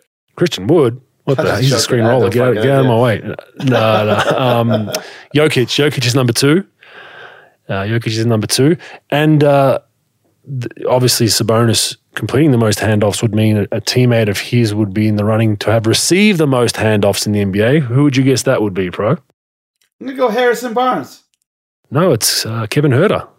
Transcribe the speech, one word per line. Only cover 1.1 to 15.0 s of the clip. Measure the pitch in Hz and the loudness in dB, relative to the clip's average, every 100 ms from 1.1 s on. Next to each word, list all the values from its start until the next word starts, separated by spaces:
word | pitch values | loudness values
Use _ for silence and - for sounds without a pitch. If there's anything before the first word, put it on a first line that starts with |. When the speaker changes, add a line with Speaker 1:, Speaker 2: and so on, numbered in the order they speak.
| _ | _
Speaker 1:
What | - 135 | -4 -2
Speaker 2:
<laughs> | |
I'm | |
Speaker 1:
the? | 127 | 0
Speaker 2:
just | 87 | 0
Speaker 1:
He's | 135 | 0
a | |
Speaker 2:
joking. | 123 | 0
Speaker 1:
screen | - 123 | 0 0
Speaker 2:
I | |
have | 113 | 2
Speaker 1:
roller. | 127 | 2
Speaker 2:
no | 98 | 0
Speaker 1:
Get | 117 | 0
out, | 127 | 0
Speaker 2:
fucking | 107 | 0
Speaker 1:
get | 131 | 2
out | 135 | 2
of | 131 | 2
Speaker 2:
idea. | |
Speaker 1:
my | 113 | 2
way. | 113 104 104 - - - 135 | 2 0 -6 -12 -14 -6 -2
No, | 117 110 110 107 | 0 2 2 0
no. | 104 - 123 | 0 0 0
Speaker 2:
<laughs> | |
Speaker 1:
Um, | 127 120 117 113 104 - - - - | 0 0 0 -2 -2 -8 -12 -20 -6
Jokic. | 143 156 131 120 | 0 2 0 -2
Jokic | - 147 139 120 | 0 -2 -2 -2
is | |
number | 131 123 | 0 0
two. | 113 139 170 190 _ - - - - - - - _ - | 0 2 2 -2 _ -20 -20 -20 -20 -20 -20 -20 _ -8
Uh, | 98 | -6
Jokic | 101 117 113 | -4 -4 -4
is | 110 113 | -4 -2
number | 110 107 | -2 -2
two. | - 139 175 - - _ | 0 2 0 -4 -20 _
And, | 143 156 151 | 0 2 4
uh, | 143 139 135 - - _ _ _ _ _ - | 4 4 2 0 -6 _ _ _ _ _ -12
th-, | 131 120 - - | -10 -10 -8 -2
obviously | 123 123 - 117 | 0 2 2 0
Sabonis | - 107 113 117 98 - - _ | 0 0 2 2 0 -4 -8 _
completing | - 107 127 156 | -10 -4 0 2
the | 120 | 2
most | 110 101 | 2 0
handoffs | 104 107 104 92 | 0 0 0 0
would | 113 | -2
mean | 107 110 107 | 0 2 0
a, | |
a | 98 101 | -2 -4
teammate | - 127 123 117 104 | -2 0 2 2 0
of | 95 | -4
his | - 120 113 | -2 0 0
would | 104 104 | 0 -2
be | 98 | 0